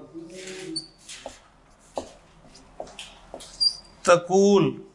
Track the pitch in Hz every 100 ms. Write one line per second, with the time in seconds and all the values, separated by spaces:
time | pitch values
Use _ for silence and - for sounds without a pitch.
0 | - - - - - 370 330 320 - _
1 | - - - - _ _ _ _ _ -
2 | - - _ _ - - - - - -
3 | - - - - - - - - - _
4 | - 175 175 190 202 196 143 127 -